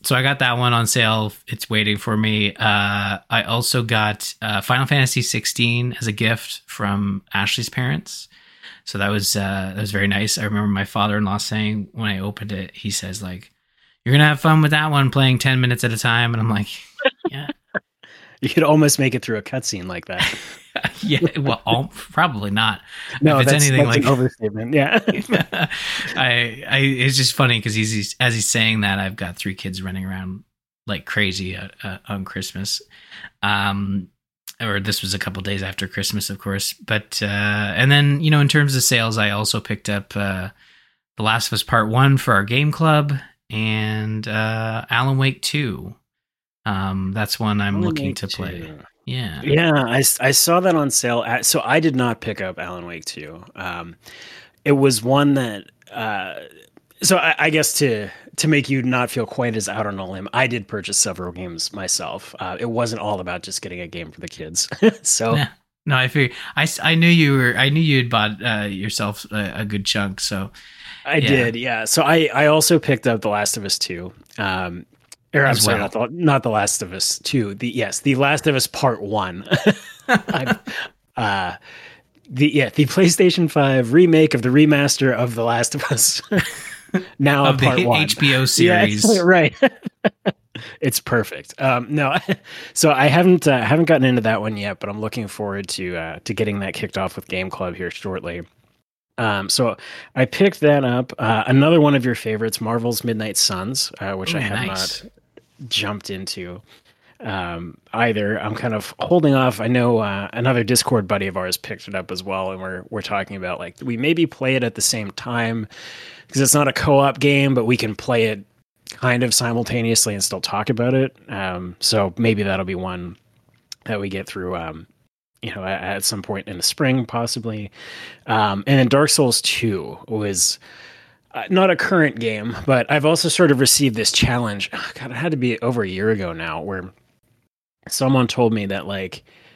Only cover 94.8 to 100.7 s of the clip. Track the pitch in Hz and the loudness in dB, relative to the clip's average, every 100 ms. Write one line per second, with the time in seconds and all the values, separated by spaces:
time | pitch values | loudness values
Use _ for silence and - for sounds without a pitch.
94.8 | 101 104 107 - 104 - 101 98 95 - | -8 -6 -6 -6 -8 -8 -6 -6 -8 -8
95.8 | 90 87 - - - 101 104 101 98 - | -6 -6 -8 -10 -8 -4 -2 -4 -6 -8
96.8 | 98 95 92 - - 92 92 - 90 87 | -6 -4 -6 -6 -8 -8 -6 -6 -8 -6
97.8 | 87 - 101 92 85 85 82 _ _ _ | -10 -8 -8 -8 -8 -10 -14 _ _ _
98.8 | _ _ _ - 110 101 98 - 120 - | _ _ _ -4 -2 -2 -2 0 0 -2
99.8 | - - - 131 131 - 190 - 147 | -12 -18 -8 -2 0 2 2 4 4